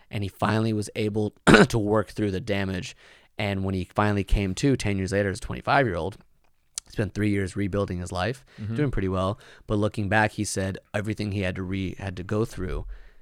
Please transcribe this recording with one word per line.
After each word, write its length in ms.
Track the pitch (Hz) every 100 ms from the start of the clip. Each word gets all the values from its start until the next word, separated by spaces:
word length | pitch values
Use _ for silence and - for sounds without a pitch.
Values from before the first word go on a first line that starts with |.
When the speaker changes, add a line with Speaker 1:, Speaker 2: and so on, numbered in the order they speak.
| -
Speaker 1:
And 120 | 107
he 60 | 98
finally 440 | - 110 110 110
was 160 | 107 104
able 360 | - 107 107 104 - -
<clears throat> 220 | 214 160
to 100 | 117
work 320 | 101 107 101
through 200 | - 104
the 100 | 92
damage. 560 | 110 101 95 92 - - - - _ -
And 260 | 104 98
when 100 | 95
he 140 | 95 87
finally 300 | - 104 101
came 300 | 95 - 98 92
to, 200 | 143 131
ten 220 | 107 98
years 140 | 92
later, 180 | 98 101
as 80 | 90
a 20 |
twenty-five-year-old, 800 | - 120 - 143 123 85 82 - - _ _ _ _ - -
spent 260 | - 98
three 160 | - 104
years 260 | 98 95 -
rebuilding 420 | 101 101 101 90
his 140 | 90
life, 320 | 90 95 131 - -
Speaker 2:
Mm-hmm. 140 | 107 117
Speaker 1:
doing 140 | 143
pretty 180 | 113 95
well. 300 | 92 95 104 - - -
But 100 | 107
looking 320 | 104 - 98
back, 220 | 107 107
he 120 | -
said 340 | 101 - 95 90 -
everything 380 | 104 104 104 104
he 80 | 101
had 160 | 92 92
to 60 |
re-, 340 | 90 98 92 90
had 180 | 98 92
to 40 |
go 220 | 92 107
through 420 | 113 - 90 71 - - - -